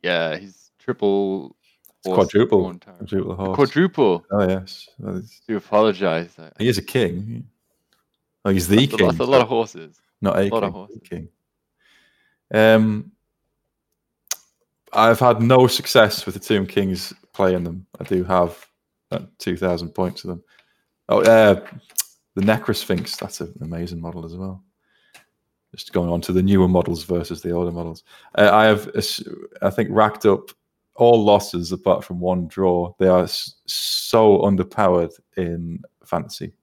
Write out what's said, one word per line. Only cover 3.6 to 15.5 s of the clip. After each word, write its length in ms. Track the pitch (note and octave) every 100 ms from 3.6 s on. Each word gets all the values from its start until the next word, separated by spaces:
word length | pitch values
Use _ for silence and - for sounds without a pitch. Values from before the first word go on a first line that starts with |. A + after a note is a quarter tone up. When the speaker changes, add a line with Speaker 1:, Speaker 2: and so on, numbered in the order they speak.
| C#3 D3+ F#3 E3+ A2+ F2 _
Speaker 2:
Oh, 180 | G2+ F#2
yes. 400 | F#2+ F#2 - - -
That 160 | A2+ F#2
is 260 | G#2+ _ -
Speaker 1:
Do 120 | G#2+
apologize. 760 | - G#2+ A2 F#2+ F#2+ E2 F2 _
I 120 | D#2+ _
Speaker 2:
He 100 | A#2
is 100 | A#2+
a 40 |
king. 640 | - B2+ G2 E2+ G#2+ A#2 - _ _ _ _ _ _ _ _ _
Oh, 60 | G2+
he's 180 | G2 E2+
the 80 | G#2
Speaker 1:
That's 180 | C#3
a, 20 | A2
Speaker 2:
king, 100 | F#2
Speaker 1:
that's 100 | E2
a 60 |
lot 140 | B2 C3+
Speaker 2:
so 40 |
Speaker 1:
of 60 | A#2
horses. 480 | A#2 A2 E2+ D#2+ _ _ _
Speaker 2:
not 160 | G2 E2+
a 40 |
Speaker 1:
A 80 | G2
lot 120 | A2+
of 60 | G2+
Speaker 2:
king, 40 |
Speaker 1:
horses. 240 | F2+ G2+ A2+
Speaker 2:
a 20 |
king. 280 | _ F2 D#2+ _ _ _ _ _ _ _ _ _ _ _ _
Um, 580 | G#2+ A2 A2 A2 G#2+ - _ _ _ _ _ _ _ _ _ _ _ _ - _ _ _ _ _
I've 260 | G#2+ A2+ A2+
had 240 | B2 A2+
no 240 | A#2